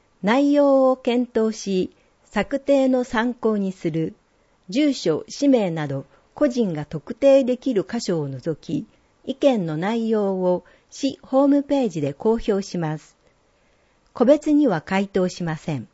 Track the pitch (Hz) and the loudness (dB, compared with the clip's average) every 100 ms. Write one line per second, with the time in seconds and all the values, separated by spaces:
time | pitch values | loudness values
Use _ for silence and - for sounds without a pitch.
0 | _ _ 185 254 285 285 285 269 262 254 | _ _ 0 2 4 4 4 4 4 2
1 | 254 240 240 226 220 214 196 190 - _ | 0 -2 0 -2 -2 -4 -4 -2 -4 _
2 | _ _ _ 208 196 277 277 277 262 254 | _ _ _ -4 -4 -2 2 2 4 0
3 | 247 233 247 233 220 214 190 - 170 160 | -2 -2 -2 -2 -2 0 -2 -4 -4 -2
4 | 160 - _ _ _ _ - 214 302 254 | -4 -8 _ _ _ _ -6 0 0 0
5 | 175 151 - - 285 254 190 165 147 135 | -2 -2 -4 -2 2 4 2 -2 -4 -6
6 | - _ _ - 294 240 208 151 147 156 | -10 _ _ -4 -2 0 -2 -4 -8 -12
7 | - 240 277 269 247 247 269 214 - 233 | -12 0 4 4 4 -2 -2 -2 -2 -6
8 | - 170 143 131 165 151 - - - _ | -4 -4 -4 -8 -8 -8 -6 -8 -8 _
9 | _ _ - 262 285 233 165 151 190 233 | _ _ -12 0 2 2 -2 -4 -2 -2
10 | 226 220 196 190 180 180 - _ _ - | -2 0 0 0 0 -2 -4 _ _ -6
11 | 269 - - 262 285 285 277 277 233 160 | -6 -6 -2 2 4 4 2 0 0 -2
12 | 143 143 220 226 - 202 196 180 160 156 | -6 -2 -2 0 0 -2 -2 -4 -4 -6
13 | - _ _ _ _ _ _ _ _ _ | -10 _ _ _ _ _ _ _ _ _
14 | _ - 240 294 311 294 285 165 - 190 | _ 0 4 4 4 2 2 0 -2 -2
15 | 202 196 180 - 170 156 - 139 104 | -2 -2 -2 -4 -8 -6 -6 -8 -8